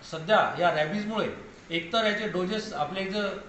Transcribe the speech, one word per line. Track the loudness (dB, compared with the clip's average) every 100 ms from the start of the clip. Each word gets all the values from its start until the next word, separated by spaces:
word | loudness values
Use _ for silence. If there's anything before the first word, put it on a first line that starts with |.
| -10
सध्या | -8 4 6 6 4
या | 2 4
रॅबीजमुळे | 0 0 -2 -2 -2 -4 -14 -18 -6
एकतर | -4 0 0 2
याचे | 0 -2
डोजेस | -2 0 -2 -4
आपल्या | -4 -2 -2
इथं | -4 -2 -2 -4